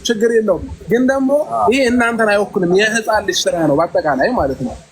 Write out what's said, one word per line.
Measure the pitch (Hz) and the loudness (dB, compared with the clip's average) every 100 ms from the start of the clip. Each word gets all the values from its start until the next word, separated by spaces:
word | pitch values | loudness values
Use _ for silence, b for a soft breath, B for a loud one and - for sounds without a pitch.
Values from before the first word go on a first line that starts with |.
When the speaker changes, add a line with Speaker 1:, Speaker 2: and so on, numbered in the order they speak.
Speaker 1:
ችግር | - 226 226 | -2 0 2
የለውም። | 226 214 165 - - - | 2 2 -2 -4 -14 -2
ግን | 226 254 | 0 2
ደግሞ | 269 262 285 302 | 2 2 0 0
Speaker 2:
አዎ። | 233 202 | 0 0
Speaker 1:
ይሄ | 262 254 | 2 2
እናንተን | 247 233 233 214 | 2 0 0 2
አይወክልም። | 202 202 202 180 185 | 2 0 -2 2 2
የህፃን | 214 226 220 214 | 2 0 0 -2
ልጅ | 196 180 | -2 -2
ስራ | 190 175 | -2 0
ነው | 156 143 | 0 0
በአጠቃላይ | 165 196 160 131 165 | 0 -2 -2 0 0
ማለት | 233 143 - | 0 -2 -4
ነው። | 123 - - | -8 -10 -18